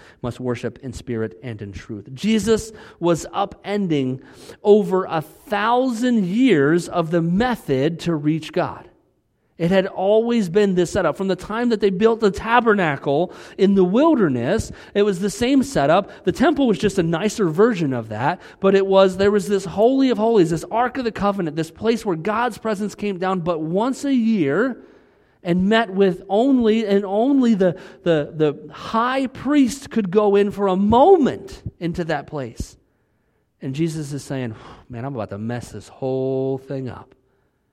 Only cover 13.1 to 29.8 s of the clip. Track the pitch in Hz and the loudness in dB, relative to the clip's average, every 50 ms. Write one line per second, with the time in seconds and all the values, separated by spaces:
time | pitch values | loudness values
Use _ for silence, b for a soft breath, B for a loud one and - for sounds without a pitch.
13.1 | 139 147 180 180 B B B B B B 196 202 196 196 185 175 190 240 302 339 | 0 0 0 -2 B B B B B B 2 4 4 4 4 4 4 4 4 4
14.1 | 311 247 202 151 127 120 117 135 196 220 - - B B B B B 208 208 208 | 4 4 2 2 0 0 0 0 -2 -2 -4 -6 B B B B B 0 2 2
15.1 | 190 170 196 202 - - 240 247 285 269 247 - - 160 139 143 160 196 196 - | 0 0 -2 -4 -2 -2 0 2 2 2 2 0 0 0 2 4 4 2 2 -2
16.1 | - - - 185 170 - 254 339 302 277 277 233 196 - - 202 - 202 165 165 | -8 -8 -4 -4 0 2 2 2 2 2 2 2 2 0 0 -2 0 0 -2 0
17.1 | 165 160 202 214 - - 208 165 151 170 214 240 226 170 170 139 131 120 113 113 | -2 -2 -2 -2 -2 -2 -2 0 2 2 2 2 2 0 -2 -2 -2 -4 -6 -8
18.1 | 107 107 123 147 180 185 B B B B - 196 196 190 196 196 190 190 196 190 | -6 -4 -2 -2 -4 -4 B B B B 2 2 4 4 4 4 4 6 6 4
19.1 | 185 185 196 208 208 208 180 - 208 190 185 170 160 185 214 247 269 269 269 254 | 4 2 0 2 2 0 0 0 -2 -4 -4 -4 -2 2 2 2 4 2 2 2
20.1 | 240 196 214 233 233 214 170 156 170 160 - - - 226 247 247 247 277 247 226 | 2 0 0 2 4 4 4 2 0 -4 -4 -4 -2 -2 -2 -2 -2 -4 -6 -6
21.1 | - - 190 202 196 202 180 156 147 160 156 - - - 208 226 240 - - 214 | -4 -2 -2 -2 0 -2 -4 -4 -4 -4 -6 -6 -8 -6 -2 -2 -2 -2 -2 -4
22.1 | 175 160 156 208 208 220 240 247 202 - - 220 214 185 214 196 - - 208 208 | -4 -4 -4 -4 -2 -2 -2 -4 -4 -6 -6 -6 -4 -4 -6 -8 -8 -6 -6 -6
23.1 | 196 170 190 185 196 190 156 180 175 156 156 156 170 190 226 262 262 - - 285 | -4 -4 -2 -2 -2 -2 -2 -2 -4 -4 -4 -2 -2 -2 -2 -2 -4 -4 -2 0
24.1 | 277 247 226 226 226 202 151 135 139 180 240 269 233 - B B B B B B | 0 2 2 2 2 2 2 2 2 0 0 -2 -4 -8 B B B B B B
25.1 | B B B B B B B 180 175 180 185 196 226 226 233 180 190 190 196 190 | B B B B B B B -2 0 0 2 2 2 2 0 0 0 2 2 2
26.1 | 175 - - - 190 208 247 277 269 254 233 214 214 226 220 202 202 202 208 185 | 0 -2 -4 -2 0 2 2 4 4 4 4 4 2 2 2 2 0 0 0 0
27.1 | 196 214 233 277 285 269 247 233 226 185 190 180 156 B B B B B B 175 | 0 0 2 2 4 4 4 4 4 4 2 0 0 B B B B B B 0
28.1 | 165 151 143 - 170 151 156 147 139 - - - - - - - - 226 233 247 | 0 0 0 -2 -2 0 0 0 0 -4 -10 -18 -18 -16 -10 -4 -2 -2 0 0
29.1 | 262 269 269 262 269 - - 254 294 294 269 226 190 - | -2 -2 -4 -4 -6 -6 -2 0 2 4 4 2 0 -6